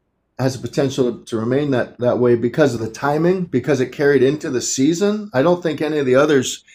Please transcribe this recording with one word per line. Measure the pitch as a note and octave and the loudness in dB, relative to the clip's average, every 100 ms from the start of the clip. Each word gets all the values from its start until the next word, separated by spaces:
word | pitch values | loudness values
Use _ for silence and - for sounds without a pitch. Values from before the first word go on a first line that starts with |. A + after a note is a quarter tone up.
| _ _ _ - | _ _ _ -4
has | C3 A#2+ | -4 -2
the | A#2 | -6
potential | - C#3 C3+ B2 | -2 -2 0 -2
to, | G#2 - | -2 -8
to | A2 | -6
remain | A2+ C3 D3 | -2 -2 0
that, | B2 - - | -2 -4 -2
that | A#2+ G2+ | -2 2
way | B2 A#2 | 2 2
because | A#2+ D#3+ C#3+ A2+ | 0 2 0 0
of | |
the | A2 | -8
timing, | - C#3+ D3+ E3+ F#3 F3 | -4 -2 0 0 0 -2
because | C3 D3+ C3+ | -2 0 0
it | B2 | -2
carried | - C#3+ C#3 | 0 2 4
into | B2+ D3 D#3+ | 2 0 -4
the | B2 | -4
season. | - - C#3 E3+ G3+ G#3+ G#3 | -4 0 0 2 0 -2 -2
I | B2+ | 0
don't | D#3 F3 | 2 2
think | E3+ D#3 | -2 -4
any | D3+ D3+ | -2 -2
of | C3 | 2
the | B2+ | 4
others | D3+ C#3 - - _ | 4 4 0 -8 _